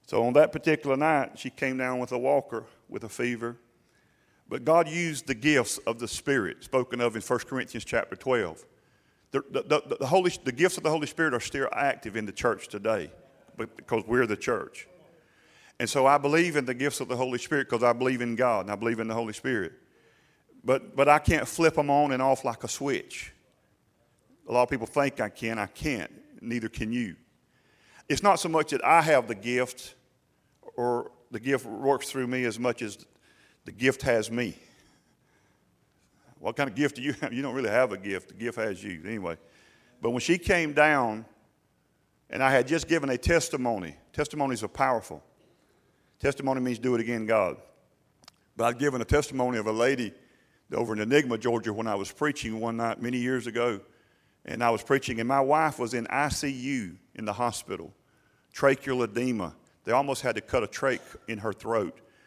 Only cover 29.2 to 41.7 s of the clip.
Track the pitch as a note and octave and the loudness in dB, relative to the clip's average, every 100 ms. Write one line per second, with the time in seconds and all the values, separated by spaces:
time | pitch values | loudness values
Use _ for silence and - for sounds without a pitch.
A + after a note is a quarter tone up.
29.2 | A#2 G#2 A2+ B2 B2 - - - _ _ | 4 -4 -2 0 0 -6 -18 -20 _ _
30.2 | _ _ _ _ - - A#2+ A#2+ - - | _ _ _ _ -12 -4 0 0 -4 -16
31.2 | _ A2+ B2 C3+ A2+ G#2+ C3 C3+ - C3+ | _ -8 -2 -2 -2 0 2 2 0 -4
32.2 | B2 B2+ B2 A2 B2 A2+ A2 G2 - _ | -2 -2 -2 0 -2 -2 -6 -10 -20 _
33.2 | _ _ _ _ - G2 C3 B2+ C#3 A#2 | _ _ _ _ -20 0 2 2 2 2
34.2 | G#2+ A#2 A2+ - - _ _ _ _ _ | 2 -4 -4 -8 -20 _ _ _ _ _
35.2 | _ _ _ _ _ _ _ _ _ _ | _ _ _ _ _ _ _ _ _ _
36.2 | _ _ G2 A#2 C#3 G#2 C#3+ C3+ C3+ C3 | _ _ -6 -2 -2 0 -2 0 -6 -6
37.2 | C3+ A#2 C#3 B2+ A2+ A2+ B2+ F#2+ G2 F#2+ | -6 -4 -6 -4 2 4 2 0 -6 -6
38.2 | - F#2 A#2 A2+ A2 F#2 G#2 E2+ F#2 A2 | -8 -8 -8 -4 -4 -6 -10 -10 -8 -8
39.2 | F2+ E2 _ _ _ _ _ _ A#2 B2 | -8 -8 _ _ _ _ _ _ -2 0
40.2 | - F3+ - F3+ D#3 D3 D3+ D3 A#2 G#2+ | 2 2 4 2 4 4 6 6 2 -2
41.2 | A2+ _ _ _ _ | -10 _ _ _ _